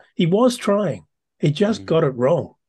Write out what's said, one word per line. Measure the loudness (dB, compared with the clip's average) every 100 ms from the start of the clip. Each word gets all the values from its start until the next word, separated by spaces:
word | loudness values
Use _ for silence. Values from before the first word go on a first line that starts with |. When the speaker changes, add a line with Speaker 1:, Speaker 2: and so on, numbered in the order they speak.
| _ -2
Speaker 1:
He | 0
was | 2 2 0
trying. | -2 -2 -2 -6 -12 _ _ _
He | -2
just | 0 0 -2
Speaker 2:
Mm. | -2
Speaker 1:
got | 0
it | 0 0
wrong. | 0 0 -2 _